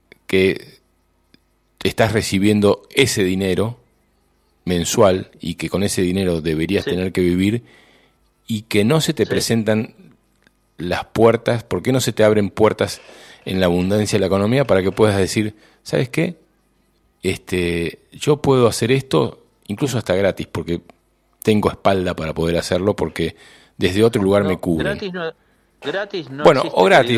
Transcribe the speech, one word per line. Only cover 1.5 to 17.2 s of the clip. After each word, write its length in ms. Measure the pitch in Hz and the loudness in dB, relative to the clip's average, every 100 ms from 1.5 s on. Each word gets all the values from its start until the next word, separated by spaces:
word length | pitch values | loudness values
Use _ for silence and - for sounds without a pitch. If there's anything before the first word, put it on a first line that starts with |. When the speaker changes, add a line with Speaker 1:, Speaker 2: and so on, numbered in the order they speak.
| _ _ - | _ _ -8
Speaker 1:
estás 280 | - - 110 | -4 0 0
recibiendo 720 | 107 - 98 104 104 101 - - | 0 -2 0 2 4 4 2 -2
ese 300 | - 131 113 | 0 0 0
dinero 560 | 92 95 98 90 107 120 _ _ _ _ _ _ _ _ - | 0 0 -2 -2 -4 -6 _ _ _ _ _ _ _ _ -4
mensual 640 | 87 82 - 101 92 - - | -4 0 2 4 2 -4 -12
y 160 | - 82 | -10 -8
que 140 | 80 | -6
con 140 | 90 | -2
ese 180 | 101 - | -2 -2
dinero 400 | 90 95 92 85 | -2 0 -2 -2
deberías 420 | 78 78 85 98 - | -2 -2 -2 -2 -2
Speaker 2:
Sí. 60 | |
Speaker 1:
tener 200 | 87 92 | -4 -4
que 100 | 90 | 0
vivir 420 | 90 90 98 117 - _ _ _ _ _ _ _ - | 0 2 0 -2 -8 _ _ _ _ _ _ _ -8
y 160 | 110 | -8
que 200 | - 104 | -2 0
no 180 | 107 160 | 2 2
se 120 | 160 | 0
te 120 | 147 101 | -2 -2
Speaker 2:
Sí. 40 | |
Speaker 1:
presentan 640 | - - 113 107 107 - - - _ _ _ _ _ _ - | -2 -2 0 0 -2 -4 -12 -20 _ _ _ _ _ _ -10
las 280 | 87 85 - | -6 -6 -4
puertas? 580 | - 113 113 - 120 | 2 4 4 0 -4
¿Por 180 | - 90 | -4 -6
qué 100 | 127 | -2
no 80 | 127 | -2
se 140 | 123 | -2
te 100 | 107 | 2
abren 260 | 107 107 101 | 2 2 0
puertas 520 | - 107 95 98 - - - - - - | 2 2 2 -4 -6 -16 -20 -20 -18 -6
en 140 | 95 | 0
la 60 | 92 | 2
abundancia 520 | 87 92 107 104 107 | 2 0 0 0 0
de 40 | |
la 60 | 92 | 0
economía 380 | 98 104 131 131 | 0 0 0 2
para 160 | 95 | 0
que 80 | 92 | 0
puedas 260 | 90 110 98 | 2 2 2
decir, 380 | 90 117 107 - _ _ | 0 -2 -4 -8 _ _
"¿Sabes 260 | - 151 127 | -6 -4 -2
qué? 260 | - 180 - _ _ _ _ _ _ _ _ | -4 -4 -6 _ _ _ _ _ _ _ _